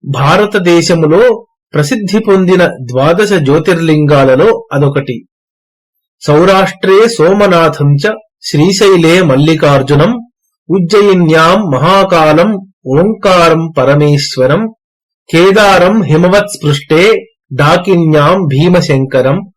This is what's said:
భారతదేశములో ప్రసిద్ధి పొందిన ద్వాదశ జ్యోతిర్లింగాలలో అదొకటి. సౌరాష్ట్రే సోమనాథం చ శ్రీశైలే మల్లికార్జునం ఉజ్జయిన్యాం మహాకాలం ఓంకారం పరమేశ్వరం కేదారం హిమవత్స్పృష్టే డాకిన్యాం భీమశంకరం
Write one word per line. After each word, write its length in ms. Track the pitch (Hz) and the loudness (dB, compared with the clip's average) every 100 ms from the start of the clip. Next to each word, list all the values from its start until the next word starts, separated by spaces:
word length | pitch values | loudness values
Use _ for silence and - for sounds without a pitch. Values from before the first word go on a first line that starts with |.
| - | -8
భారతదేశములో 1400 | 131 139 185 208 208 175 170 165 170 156 170 247 220 - _ _ | -4 0 0 0 -2 0 0 0 0 2 2 2 0 -8 _ _
ప్రసిద్ధి 440 | 147 147 254 196 208 | -4 -4 -4 -4 -4
పొందిన 480 | 214 190 180 185 165 | 0 0 2 0 0
ద్వాదశ 680 | - 123 123 143 175 208 | -4 -8 -2 0 0 0
జ్యోతిర్లింగాలలో 1300 | 190 135 151 160 170 165 151 147 147 135 131 202 233 - | 0 0 0 0 -2 0 0 2 2 2 2 2 0 -4
అదొకటి. 520 | 143 143 139 139 117 - _ _ _ _ _ _ _ _ _ | -2 -2 -2 -6 -12 -14 _ _ _ _ _ _ _ _ _
సౌరాష్ట్రే 880 | - 151 180 190 190 - 196 190 226 | -2 2 2 2 -2 -4 0 2 2
సోమనాథం 840 | - 160 202 202 175 160 147 143 | 0 0 2 0 2 0 0 -2
చ 180 | 143 202 220 _ _ | 0 -2 -6 _ _
శ్రీశైలే 800 | - 143 170 196 202 185 160 175 | -6 -2 0 2 2 2 2 2
మల్లికార్జునం 1040 | 165 131 151 156 151 139 131 143 175 247 - _ _ _ - | 2 0 0 0 0 0 0 0 0 -2 -10 _ _ _ -6
ఉజ్జయిన్యాం 1000 | 185 170 208 208 185 165 160 165 196 196 | -4 0 2 2 2 2 2 2 0 -2
మహాకాలం 960 | - 160 196 190 170 156 151 202 196 - _ 131 | -2 0 0 0 0 2 2 0 -4 -10 _ -4
ఓంకారం 880 | 139 196 220 202 180 170 160 165 160 | -2 0 -2 0 2 2 0 -2 -2
పరమేశ్వరం 960 | 127 147 147 147 147 - 127 165 220 _ _ _ _ _ _ | 0 2 2 0 -4 -2 -2 -2 -4 _ _ _ _ _ _
కేదారం 680 | 165 185 202 202 190 180 220 | 0 2 2 2 2 2 0
హిమవత్స్పృష్టే 1200 | 151 156 180 202 202 - 147 143 - 156 202 214 - _ _ | 0 0 2 0 -2 -6 -4 -4 -2 0 2 0 -6 _ _
డాకిన్యాం 920 | 135 143 175 180 175 160 151 147 190 | -4 0 0 0 0 2 2 2 0
భీమశంకరం 960 | 165 135 175 175 175 135 135 131 131 165 196 | -2 0 0 0 0 -2 -2 -2 0 -2 -6